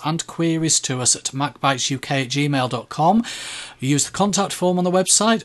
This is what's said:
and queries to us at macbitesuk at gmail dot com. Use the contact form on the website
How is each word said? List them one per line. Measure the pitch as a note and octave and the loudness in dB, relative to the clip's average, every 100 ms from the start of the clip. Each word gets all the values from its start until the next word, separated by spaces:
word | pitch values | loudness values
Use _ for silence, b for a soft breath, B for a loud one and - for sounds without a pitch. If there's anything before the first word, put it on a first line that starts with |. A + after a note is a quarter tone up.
| D3+ | -2
and | D#3+ - | -2 -4
queries | - E3 D#3+ D#3+ - | -2 0 2 0 0
to | - B2+ | 0 -2
us | A#2+ A#2+ | 0 -2
at | - | -4
macbitesuk | C3 C#3+ - C#3+ C3 - C3+ - | -4 -4 0 0 0 -2 -4 -2
at | C#3 B2+ | -2 -2
gmail | C#3 D3 C#3 B2+ | -2 0 0 0
dot | B2 - | -4 -6
com. | - D#3+ A3 A#3 B B B B B | 2 4 4 0 B B B B B
Use | C3 C#3+ - | 0 2 0
the | |
contact | - G3+ F#3+ G3 | 0 0 2 -2
form | - F3+ F3+ | 0 0 2
on | |
the | F3+ | 2
website | F#3 F#3 - G#3+ A3+ | 2 4 2 4 0